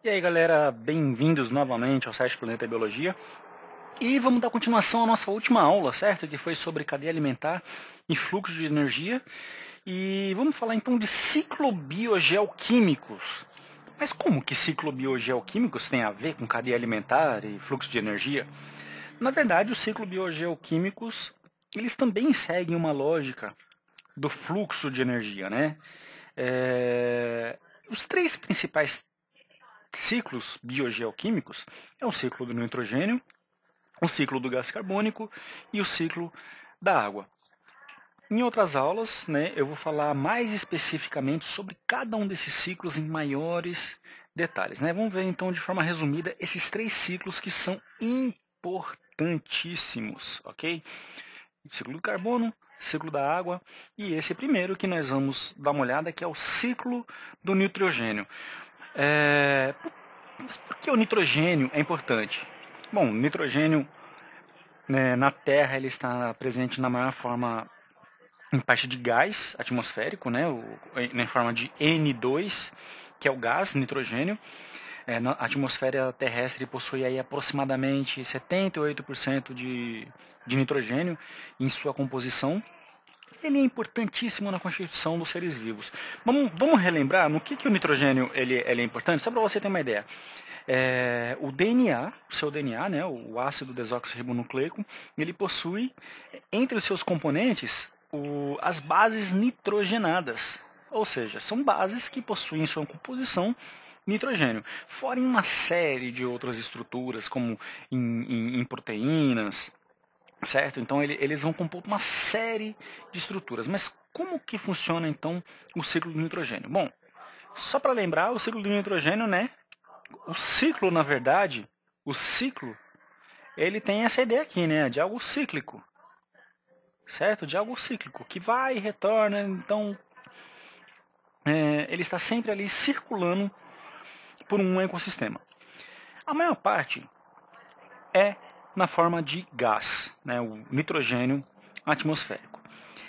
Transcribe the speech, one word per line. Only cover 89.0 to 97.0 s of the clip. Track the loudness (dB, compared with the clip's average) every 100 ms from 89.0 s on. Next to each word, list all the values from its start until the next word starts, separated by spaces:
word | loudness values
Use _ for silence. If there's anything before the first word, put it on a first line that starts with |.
| 0 2
Só | 0
pra | 0
você | 0 0
ter | -2
uma | -2
ideia. | -2 -4 -4 -16 -16 -18 -18 -16 0
É, | 2 2 2 0 0 -4 -6
o | -6
D | 0 4
N | 6 4
A, | 2 -2 -8 _
o | -2
seu | -2
D | -2
N | -4 -4
A, | -2
né, | -2 -4
o | -6 -8 -4
ácido | -2 -2 -4
desoxirribonucleico, | -8 -4 -4 -4 -8 -4 -4 -4 -4 -4 -6 -12 -12 -14 -6
ele | -6
possui, | -4 -2 -2 -2 -4 -4 -8 -20 -20 -18 -20 _
entre | 0 0 0
os |
seus | -2 -2